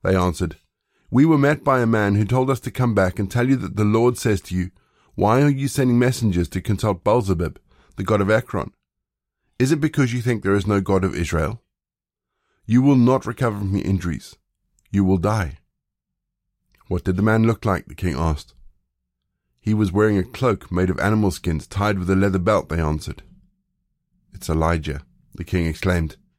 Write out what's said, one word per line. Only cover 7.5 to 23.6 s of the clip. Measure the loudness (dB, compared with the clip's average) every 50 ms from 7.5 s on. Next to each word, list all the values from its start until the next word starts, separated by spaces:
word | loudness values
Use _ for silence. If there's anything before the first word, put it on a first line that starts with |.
| -6 -12 _ _ _ _ _ _ _
the | -10 -4
god | -2 0 0
of | 2 2
Ekron?'" | 0 0 0 -4 -8 -8 -8 -8 _ _ _ _ _ _ _ _ _ _ _ _ _ _ _ _ _ _
Is | 0 0 0
it | 0
because | -2 -2 0 0 0 0 0
you | -4
think | -2 -2 -2 -2
there | 0 0 0
is | 0 2
no | 0 0 0
God | 2 2 0 2 2
of | 0 -2
Israel? | -4 -4 -2 -2 -2 -2 -2 -6 -10 _ _ _ _ _ _ _ _ _ _ _ _ _ _ _ _ _ _ _ _ _
You | 2 2 4
will | 6 6 6
not | 6 6 4 4 2 0
recover | -6 -6 -2 -2 -2 -2 -4
from | -4 -2 -2
your | -2 0
injuries. | 0 -2 -2 -2 -4 -6 -6 -10 -16 -20 _ _ _ _ _ _ _ _ _ _ _
You | 0 2 2
will | 4 2
die. | 2 2 0 0 -2 -4 -6 -8 -14 _ _ _ _ _ _ _ _ _ _ _ _ _ _ _ _ _ _ _ _ _ _ _ _ _
"What | _ -6 -4 -2
did | -2 -2
the | 0
man | 2 2 4 4 2
look | 2 0 0 -2
like?" | -2 -2 -2 -4
the | -12 -12
king | -4 -4 -4 -2
asked. | 0 -2 -2 -2 -4 -8 _ _ _ -20 -20 _ _ _ _ _ _ _ _ _ _ _ _ _ _ _ _ _ _
"He | _ -2 0
was | 2 0 0
wearing | 2 2 2 4 4
a | 0 -2
cloak | -4 -6 -2 0 0 0 -2 -6 -4
made | -2 0 0 0
of | 0 0
animal | 0 0 0 2 0 0
skins | -2 -2 -4 -4 -4 -4 -6
tied | _ -4 -2 -2 -2 -2 -2
with | -2 0
a | 2
leather | 2 2 2 0 0
belt," | 0 2 0 0 0 -2
they | -4 -2
answered. | -2 -2 -2 -4 -6 -10 -14 -14 -18 -20 -20 -20 _ _ _ _